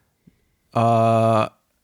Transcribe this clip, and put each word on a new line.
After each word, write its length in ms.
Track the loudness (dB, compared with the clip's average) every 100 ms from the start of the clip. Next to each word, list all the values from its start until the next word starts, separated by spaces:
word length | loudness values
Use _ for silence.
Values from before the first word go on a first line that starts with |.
| _ _ _ _ _ _ _
Uh, 760 | -4 0 0 0 0 0 0 -2 _ _ _